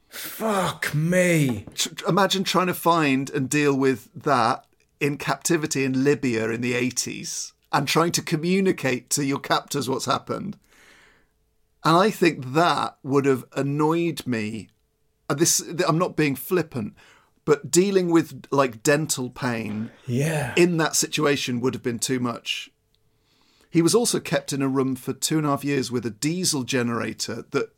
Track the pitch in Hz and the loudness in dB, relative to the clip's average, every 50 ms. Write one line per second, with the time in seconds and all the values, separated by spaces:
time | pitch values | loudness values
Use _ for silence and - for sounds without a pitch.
0 | _ _ - - - - - - 214 220 208 190 180 151 - - - - - 147 | _ _ -14 -12 -12 -12 -8 -6 -2 -2 0 0 0 -2 -4 -4 -6 -4 -2 -2
1 | 156 170 180 185 180 180 170 160 143 127 113 101 - - - - - - - - | 0 2 2 4 4 4 4 4 4 2 0 -2 -8 -10 -6 -6 -6 -6 -6 -6
2 | - 196 165 - 190 185 202 190 190 - - 175 185 180 170 - - 170 170 165 | -2 0 2 4 4 2 2 0 0 0 2 2 2 0 0 0 2 2 4 4
3 | 156 139 131 131 139 - - 147 131 127 147 151 147 143 143 135 135 131 131 107 | 4 2 2 0 0 -2 -2 -2 -2 0 0 2 2 2 2 4 2 2 2 0
4 | - - - 139 - 151 139 120 110 117 135 - - _ _ _ _ _ _ - | -4 -16 -14 -6 0 0 2 4 4 2 0 -2 -6 _ _ _ _ _ _ -4
5 | 151 143 147 - - 160 139 - - - 165 160 151 151 - 139 139 135 131 131 | -4 -4 -2 -4 -2 -4 -4 -2 0 0 0 0 0 -2 -2 -2 -2 0 0 2
6 | 135 143 147 - 135 127 117 110 113 113 113 117 123 123 123 123 123 127 127 - | 2 2 2 2 2 0 0 0 0 -2 -2 -2 -2 -2 0 0 -2 -2 -2 -4
7 | - 120 107 107 - - - - - - - _ _ - - 147 143 - - 156 | -4 -4 -6 -10 -10 -10 -8 -10 -10 -12 -14 _ _ -4 -2 -2 0 2 2 2
8 | 165 170 170 - - - 165 151 156 175 190 196 190 185 175 - - 131 123 123 | 2 2 0 -2 -2 -2 -2 0 0 2 2 2 2 2 0 0 0 -2 -2 -2
9 | - - - 147 147 139 139 135 - - 160 147 - - - 143 120 123 131 117 | -4 -4 -4 -2 0 0 -2 -2 -2 -2 -2 -2 -2 -4 -6 -4 -2 -2 -4 -4
10 | - - 135 120 - - 117 110 - 98 - - _ _ _ _ - - - - | -2 -2 -2 -2 -2 -6 -8 -6 -6 -10 -12 -12 _ _ _ _ -20 -20 -20 -20
11 | _ _ _ _ _ _ _ _ _ _ _ _ _ _ _ _ - 156 165 180 | _ _ _ _ _ _ _ _ _ _ _ _ _ _ _ _ 0 2 4 4
12 | 196 220 - - 185 165 143 139 127 127 131 160 175 170 143 113 113 - - _ | 4 4 2 2 2 2 2 0 -6 -2 2 2 4 4 2 0 -2 -4 -6 _
13 | - 135 135 139 131 139 135 127 131 - - 139 135 139 143 151 151 156 165 170 | -4 0 2 2 4 4 2 2 0 -6 -4 -4 -2 -2 0 0 2 2 2 2
14 | 170 170 - - - 127 120 110 104 107 113 110 - - _ _ _ _ _ _ | 0 -2 -4 -4 -4 -4 -2 -2 -2 -4 -6 -8 -12 -14 _ _ _ _ _ _
15 | _ _ _ _ _ - 147 139 170 160 - - - - 170 156 175 151 156 165 | _ _ _ _ _ -4 -2 0 2 2 2 0 -2 -4 -4 -2 2 2 2 2
16 | 180 160 160 - 156 143 135 - - - 185 170 156 - - 127 101 - - _ | 2 0 0 0 0 0 0 -2 -4 -2 0 0 0 -2 -4 -6 -6 -6 -10 _
17 | - - - _ _ _ _ _ - 156 147 - - 135 - 175 190 202 196 185 | -20 -20 -20 _ _ _ _ _ 0 0 0 0 0 0 2 4 4 4 4 2
18 | 180 170 165 165 156 156 139 127 - - 139 139 135 127 113 110 - 156 147 151 | 4 4 4 4 4 2 -4 -14 -8 -2 2 2 2 2 0 -2 2 2 2 2
19 | 156 131 - 135 127 123 - - 139 123 117 113 110 107 104 107 113 120 - - | 2 -2 -4 -4 -6 -8 -8 -4 -4 -2 -2 -2 -4 -6 -6 -6 -8 -8 -12 -14
20 | - 127 120 131 143 160 156 151 135 120 - 170 175 175 170 160 156 147 - - | -8 -4 -2 -2 0 0 -2 -2 -4 0 2 4 4 4 4 2 0 0 0 -2
21 | 165 - - 156 151 143 143 135 - 135 123 117 120 127 110 - - 123 117 107 | -2 -2 -2 0 2 2 2 0 -2 -4 -4 -2 -2 -2 -2 -2 -4 -4 -4 -4
22 | - - 131 127 123 120 113 - - - - - - - _ _ _ _ _ _ | -4 -2 -2 -2 -2 -4 -6 -6 -8 -8 -8 -8 -10 -14 _ _ _ _ _ _
23 | _ _ _ _ _ _ _ _ _ _ _ _ _ _ - 165 165 160 170 233 | _ _ _ _ _ _ _ _ _ _ _ _ _ _ 2 2 4 4 4 4
24 | 240 - - - - - 175 - - - 147 139 139 135 131 135 131 135 131 127 | 2 2 -2 -2 -2 -2 -2 -2 -2 -2 -4 -2 -2 0 0 0 0 0 -2 -6
25 | - 139 127 135 - - 156 160 151 143 139 135 - 143 143 139 120 113 120 123 | -6 -8 -8 -4 -2 -2 0 0 0 0 -2 -2 -2 -2 -2 -2 -2 -2 -4 -4
26 | 110 117 104 - - 151 170 185 180 - 156 139 123 - 131 127 117 120 117 113 | -4 -6 -6 -4 -4 -2 -2 -2 -2 -2 -2 -2 -4 -2 -2 -2 0 0 -2 -4
27 | 107 110 104 - - - 107 120 - _ - 139 - - _ | -4 -6 -8 -8 -8 -8 -8 -10 -8 _ -4 -4 -4 -4 _